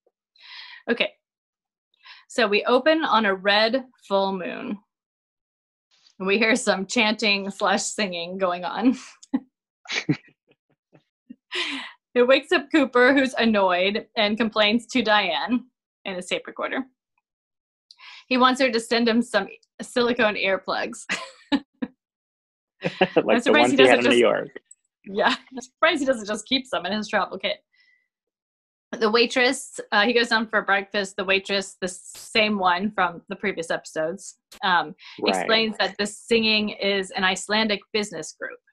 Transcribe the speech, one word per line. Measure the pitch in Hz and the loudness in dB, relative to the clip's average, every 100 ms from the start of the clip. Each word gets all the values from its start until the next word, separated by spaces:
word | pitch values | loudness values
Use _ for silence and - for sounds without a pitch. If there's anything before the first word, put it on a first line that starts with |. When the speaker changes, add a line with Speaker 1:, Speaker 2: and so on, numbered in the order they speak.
| _ _ _ _ - - - - - | _ _ _ _ -20 -20 -20 -14 -6
Speaker 1:
Okay. | 240 180 - _ _ _ _ _ _ _ _ - - _ | -4 -4 -6 _ _ _ _ _ _ _ _ -20 -20 _
So | - 220 | -2 0
we | 202 | 2
open | - 247 262 320 | 2 2 4 2
on | 294 220 | 2 2
a | 214 | 2
red | 190 190 202 220 262 254 _ - | 0 2 2 2 0 -6 _ -4
full | 196 196 | -2 0
moon. | 190 170 - - 196 _ _ _ _ _ _ _ _ _ _ _ _ _ - | -2 -6 -8 -8 -10 _ _ _ _ _ _ _ _ _ _ _ _ _ -6
And | 190 | 0
we | 202 | 2
hear | 220 233 | 2 2
some | - 185 190 | 2 0 -2
chanting | 247 214 214 220 202 196 | 0 0 0 0 0 -4
slash | - 202 202 | -2 0 0
singing | - - 202 175 170 190 | -2 -4 -6 -6 -8 -4
going | 185 175 | -2 -2
on. | 175 - 233 233 - - - | -6 0 0 0 -4 -20 -8
<laughs> | 262 - _ _ _ - - - 151 - _ _ _ _ _ _ _ _ _ _ - _ 359 349 277 233 - _ | -8 -8 _ _ _ -10 -6 -4 -6 -8 _ _ _ _ _ _ _ _ _ _ -20 _ -8 -6 -8 -12 -18 _
It | 247 247 | 0 4
wakes | 277 294 | 2 2
up | 359 285 | -2 2
Cooper, | 320 262 247 247 | 2 2 4 4
who's | 277 262 | 4 2
annoyed, | - 226 208 190 180 190 208 - - | 0 0 2 2 2 0 -2 -6 -2
and | 208 214 | -2 0
complains | 226 220 208 226 - | -2 2 2 2 0
to | 262 | -2
Diane | 214 208 190 151 170 240 - _ _ _ | 2 2 2 -2 -2 -4 -4 _ _ _
in | 196 180 | -12 -10
his | 185 | -6
tape | 170 - | -8 -8
recorder. | - - - 262 _ _ _ _ _ _ _ _ _ _ - - - - | -8 -6 -6 -8 _ _ _ _ _ _ _ _ _ _ -20 -20 -20 -4
He | 254 | 2
wants | 254 254 | 4 4
her | 262 | 0
to | 226 | 0
send | 226 233 233 | -2 0 2
him | 226 | 2
some | 233 208 190 - _ - | 0 -2 -2 -8 _ -16
silicone | 220 - 240 240 220 190 | -6 -2 0 2 0 0
earplugs. | 190 190 - 123 117 240 - | -2 -2 -4 -6 -6 -10 -10
<laughs> | - - - _ | -10 -10 -20 _
Speaker 2:
<laughs> | 285 - _ 247 _ _ _ _ _ _ _ _ _ 180 - | -4 -4 _ -12 _ _ _ _ _ _ _ _ _ -8 0
Like | 185 | 0
the | - - | 2 2
Speaker 1:
I'm | 233 | 2
surprised | - - | 4 4
Speaker 2:
ones | - | 4
Speaker 1:
he | 131 | 6
Speaker 2:
he | 131 | 6
had | 120 | 6
Speaker 1:
doesn't | |
Speaker 2:
in | |
New | 120 | 4
Speaker 1:
just | 120 | 4
Speaker 2:
York. | 110 101 - - - _ _ _ - | 4 2 -2 -12 -20 _ _ _ -10
Speaker 1:
Yeah, | 196 196 | -2 0
I'm | 262 - 262 | -2 -6 -16
surprised | - _ 320 339 | -16 _ 0 0
he | 269 | 0
doesn't | 247 202 | -2 -4
just | 214 - | -10 -4
keep | 262 262 | -4 -2
some | 175 | -6
in | 175 | -4
his | 208 208 | -4 -2
travel | 208 185 196 | -2 -2 -4
kit. | 202 - _ _ _ _ _ _ _ _ _ _ _ _ _ | -6 -6 _ _ _ _ _ _ _ _ _ _ _ _ _
The | - 220 | -2 2
waitress, | 226 240 262 247 269 - - - | 4 2 2 2 0 -8 -16 -2
uh, | 214 | 2
he | 208 | 2
goes | 240 233 | 2 2
down | 226 226 | 0 0
for | 214 | -2
breakfast. | 185 196 196 208 196 - | 0 0 0 -4 -4 -4
The | |
waitress, | 190 196 190 196 190 - | 0 0 0 -4 -4 -8
the | 185 | -8
same | - - - - 226 214 208 | -8 -16 -20 -4 0 0 2
one | 180 175 208 | 2 0 -2
from | 208 180 170 - | -2 -2 -4 -12
the | 190 | -8
previous | 202 180 165 | -6 -6 -4
episodes, | 165 - - 156 190 - - _ - | -6 -6 -4 -4 -6 -12 -20 _ -6
um, | 202 175 151 - - - | 0 0 -2 -8 -20 -4
Speaker 2:
Right. | - | 0
Speaker 1:
explains | 185 - 226 220 214 | 0 2 0 0 -2
that | 190 - | -4 -2
the | 208 | -6
singing | - - 226 220 214 214 | -8 0 2 2 0 0
is | - 196 196 190 | -2 -2 -2 -4
an | 190 | -2
Icelandic | 190 190 - 214 220 202 - | 0 -2 -2 0 0 -2 -4
business | 214 208 160 - - | -4 -4 -6 -12 -12
group. | - - _ | -14 -16 _